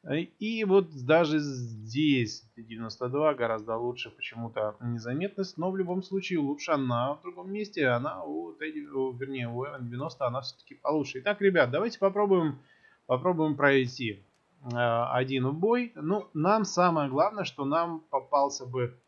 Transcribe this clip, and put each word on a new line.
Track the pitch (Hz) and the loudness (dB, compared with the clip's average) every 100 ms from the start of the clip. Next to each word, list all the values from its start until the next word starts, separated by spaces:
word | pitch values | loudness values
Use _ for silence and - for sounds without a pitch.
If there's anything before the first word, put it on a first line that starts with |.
Э, | - 147 | -4 -4
и | 175 _ 214 226 | -4 _ -4 -2
вот | 208 196 170 147 | 4 4 4 -8
даже | 127 160 160 151 | 4 4 6 2
здесь | 147 131 120 110 110 123 151 135 110 - _ - | 0 -6 -8 -10 -6 0 2 4 0 -6 _ -20
Т | |
девяносто | 110 113 113 - 123 | -16 -12 -10 -6 -4
два | 139 156 | 2 2
гораздо | 131 117 113 107 113 | 2 -2 -2 -4 -4
лучше | 120 123 117 | -4 -6 -12
почему-то | - - 117 117 110 107 104 | -12 -12 -8 -8 -4 -4 -4
незаметность, | 120 117 117 135 196 196 190 - | -6 -6 -4 -4 -4 -6 -8 -4
но | 180 | -4
в | 190 | -2
любом | 180 180 | -2 -4
случае | 185 190 185 170 | -4 -6 -2 -2
лучше | 139 143 - | -2 -4 0
она | 151 127 120 127 | 0 2 0 0
в | 151 | -4
другом | 175 180 185 | -10 -12 -8
месте, | 208 208 175 135 | -6 -6 0 2
она | 120 143 180 | 2 0 -6
у | 143 156 170 | -8 -8 -8
Т, | 156 156 | -8 -8
о, | 156 147 139 131 | -8 -6 -4 -4
вернее, | 123 131 135 120 | -4 -8 -6 -6
у | 120 | -6
М | 139 143 120 | -8 -8 -10
девяносто | 123 156 - 127 | -8 -8 -4 -4
она | 123 | -4
все-таки | 127 - _ | -8 -16 _
получше. | - 147 151 147 131 | -6 -2 0 -2 -4
Итак, | 208 202 | -4 2
ребят, | 202 180 123 | 4 6 4
давайте | 143 220 - | 2 -2 0
попробуем, | 196 196 208 190 160 139 _ _ _ _ - | 0 2 4 4 4 -2 _ _ _ _ -2
попробуем | 127 170 175 156 | 0 2 2 0
пройти, | 143 143 139 127 127 117 101 98 _ _ _ 127 | 4 6 6 2 -2 -6 -6 _ _ _ _ -6
э, | 120 | 0
один | 120 117 120 127 131 135 127 | 2 2 2 0 0 0 0
бой. | 151 202 240 240 | 0 2 2 0
Ну, | - 151 202 185 | -6 -2 -2 -2
нам | 156 170 220 | 0 2 4
самое | 202 - 175 165 143 | 2 4 4 4 0
главное, | 135 190 214 | 2 2 0
что | 175 - | -8 -4
нам | 139 156 170 160 _ | 0 0 0 -4 _
попался | 135 131 143 139 139 127 | -4 0 2 2 -2 -6
бы | 127 120 - | -2 -2 -6